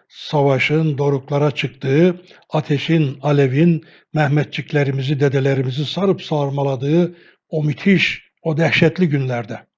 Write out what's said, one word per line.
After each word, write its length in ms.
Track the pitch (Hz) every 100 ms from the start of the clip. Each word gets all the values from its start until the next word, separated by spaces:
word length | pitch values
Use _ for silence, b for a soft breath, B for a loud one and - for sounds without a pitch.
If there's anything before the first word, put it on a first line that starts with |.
| B
savaşın 880 | - - 151 139 131 - 151 160 135
doruklara 540 | 143 139 139 143 147
çıktığı, 720 | - 131 - 135 139 180 180 b b b
ateşin, 680 | 156 - 143 - 160 143 131
alevin 640 | 151 143 135 135 175 160 b b b
Mehmetçiklerimizi, 1040 | 151 143 151 135 - - 147 135 139 131 143
dedelerimizi 680 | 143 135 135 135 131 127 139
sarıp 360 | - 196 190
sarmaladığı 920 | - 156 139 139 139 131 139 165 175 175 B B _
o 140 | 156
müthiş, 680 | 151 - 202 180 - - - _
o 160 | 165 151
dehşetli 520 | 160 - 165 175 180
günlerde. 500 | 139 131 120 107 113 -